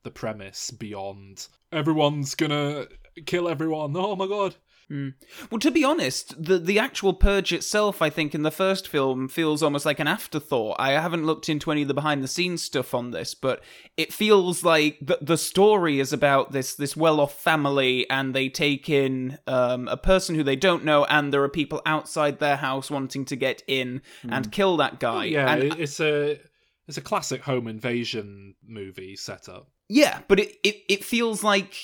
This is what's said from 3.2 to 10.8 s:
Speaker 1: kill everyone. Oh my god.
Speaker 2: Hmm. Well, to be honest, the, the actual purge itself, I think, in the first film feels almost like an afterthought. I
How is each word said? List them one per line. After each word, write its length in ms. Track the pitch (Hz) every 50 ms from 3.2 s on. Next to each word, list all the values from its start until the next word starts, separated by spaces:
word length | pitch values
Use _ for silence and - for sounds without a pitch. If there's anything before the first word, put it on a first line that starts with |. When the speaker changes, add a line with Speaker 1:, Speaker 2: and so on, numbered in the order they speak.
| 151
Speaker 1:
kill 220 | - - 175 175 170
everyone. 460 | 160 139 160 160 156 156 156 143 143
Oh 200 | 180 185 208 202
my 100 | 180 190
god. 280 | 190 202 208 196 185 - _ _ _ _ _ _ _
Speaker 2:
Hmm. 200 | 151 143 139 135 135 _ - _ - - - -
Well, 80 | 220 226
to 120 | - 311
be 140 | 247 339 277
honest, 580 | 269 302 349 175 127 127 - - - - -
the, 140 | 160 156 190 180
the 200 | 165 170 202 208
actual 340 | 226 269 - - 196 190
purge 400 | 180 - - 202 202 196 185 -
itself, 480 | 175 160 - - - 208 214 208 190 -
I 80 | 165 156
think, 260 | 143 - 156 143 -
in 60 | 156
the 80 | 151 156
first 380 | 156 - 190 190 190 185 190 -
film 400 | - 147 135 135 131 127 131 127
feels 340 | - - 165 156 151 147
almost 220 | 160 151 143 143 -
like 160 | 156 147 139
an 80 | 156 143
afterthought. 680 | 175 208 - - - 151 - - 147 120 107 107 90
I 140 | -